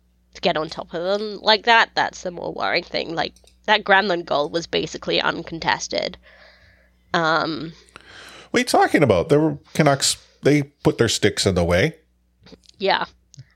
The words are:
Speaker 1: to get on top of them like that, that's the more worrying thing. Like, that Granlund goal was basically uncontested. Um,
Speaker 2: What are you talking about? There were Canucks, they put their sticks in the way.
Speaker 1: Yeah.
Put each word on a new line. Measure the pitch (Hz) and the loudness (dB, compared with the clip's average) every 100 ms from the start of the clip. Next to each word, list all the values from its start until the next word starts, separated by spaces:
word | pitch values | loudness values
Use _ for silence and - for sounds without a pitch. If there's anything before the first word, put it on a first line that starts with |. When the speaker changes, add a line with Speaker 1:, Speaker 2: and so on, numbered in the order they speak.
| _ _ _ | _ _ _
Speaker 1:
to | - | -6
get | 185 156 | -2 -2
on | 156 | -4
top | - - | -10 -10
of | 170 | -6
them | 180 208 214 202 | -4 -4 -4 -4
like | 202 220 | 0 0
that, | 233 226 - - | 4 2 2 -2
that's | - - | -4 -6
the | 180 | -12
more | 170 - | -10 -10
worrying | - 98 147 | -6 -4 -4
thing. | - 80 - 165 | -4 -8 -6 -6
Like, | 87 - _ _ - | -8 -10 _ _ -2
that | 214 | 0
Granlund | 202 190 202 175 170 | 4 2 2 -2 -2
goal | 147 151 | -2 -2
was | 170 170 | -6 -4
basically | 175 - - - 170 | -4 -4 -8 -4 -2
uncontested. | - - 170 165 165 131 - - - - - - - _ _ _ _ _ _ | -2 -4 -8 -6 -2 -2 -4 -4 -6 -8 -20 -20 -20 _ _ _ _ _ _
Um, | 175 160 160 160 156 165 160 _ - - - - - - | -2 0 0 -2 -8 -10 -14 _ -20 -20 -20 -20 -20 -4
Speaker 2:
What | 233 | -2
are | |
you | 247 | 2
talking | - 392 - | 2 4 4
about? | 131 87 - | 4 4 4
There | 147 | 2
were | 156 147 - | 2 -2 -4
Canucks, | - 147 139 - - _ _ | 0 2 2 0 -4 _ _
they | 139 147 | 2 2
put | 139 _ - - | 0 _ 0 2
their | 110 | 2
sticks | - 104 - 101 | 2 0 2 0
in | 90 | 2
the | |
way. | 87 87 156 - _ _ _ _ - - _ - | 2 2 2 -2 _ _ _ _ -20 -20 _ -6
Speaker 1:
Yeah. | 190 - 165 _ _ - - | -2 0 -4 _ _ -20 -20